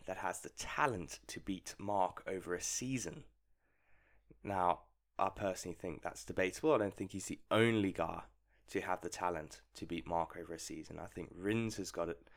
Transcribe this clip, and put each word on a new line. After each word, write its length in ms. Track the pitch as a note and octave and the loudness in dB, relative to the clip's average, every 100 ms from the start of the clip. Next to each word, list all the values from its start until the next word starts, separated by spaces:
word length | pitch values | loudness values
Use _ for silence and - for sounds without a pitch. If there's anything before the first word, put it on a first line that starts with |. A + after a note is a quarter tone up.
| - | -6
that 100 | F#2 | -4
has 240 | F#2 - | -2 -4
the 80 | - | -8
talent 720 | - - - D3 G#2+ D2 - - | -8 -4 2 2 2 -4 -10 -10
to 100 | - | -8
beat 380 | - F#2 - - | -4 -6 -6 -8
Mark 460 | G2+ G2+ F#2 - - | 0 2 2 0 -6
over 260 | F#2+ E2 | -6 -2
a 80 | F2 | -2
season." 600 | - - B2+ C3 E2+ E2 - _ _ _ _ _ _ - _ _ _ - | -2 -2 -2 -2 -4 -8 -14 _ _ _ _ _ _ -20 _ _ _ -12
Now, 380 | G2+ F#2+ F2+ D#2+ - _ _ - | -2 4 6 4 0 _ _ 0
I 120 | F#2+ | 2
personally 480 | - G2+ F#2 F#2 E2 | 2 -2 -2 -6 -6
think 220 | F#2 D#2 | -6 -6
that's 220 | E2+ - | -6 -6
debatable. 500 | - F#2 F#2 - D#3 | -4 2 2 4 4
I 40 | C3+ | 6
don't 180 | G2+ - | 4 0
think 160 | G2 | -6
he's 140 | G2 G2+ | -6 -6
the 120 | - - | -8 2
only 400 | G#2+ A#2 A2 G2 | 6 8 6 4
guy 300 | F2 E2 E2+ - _ _ _ - | 2 0 -2 -10 _ _ _ -4
to 100 | G2 | -2
have 200 | F#2 F#2 | 0 0
the 80 | F2 | -2
talent 520 | - F2+ E2+ D#2 - - - | 0 0 0 -4 -12 -18 -12
to 100 | F2 | -6
beat 220 | E2+ - | -4 0
Mark 280 | E2+ E2 E2+ | 0 0 -4
over 180 | E2+ | -10
a 40 | E2 | -8
season. 400 | - D#2+ D#2 E2 | -8 -8 -8 -10
I 80 | E2+ | -10
think 240 | - E2 | -8 -10
Rins 440 | F2 G2 A2+ A2+ G#2+ | -2 2 4 2 -2
has 160 | F#2 | -4
got 160 | E2+ E2+ | -2 -2
it 200 | E2 - | -2 -10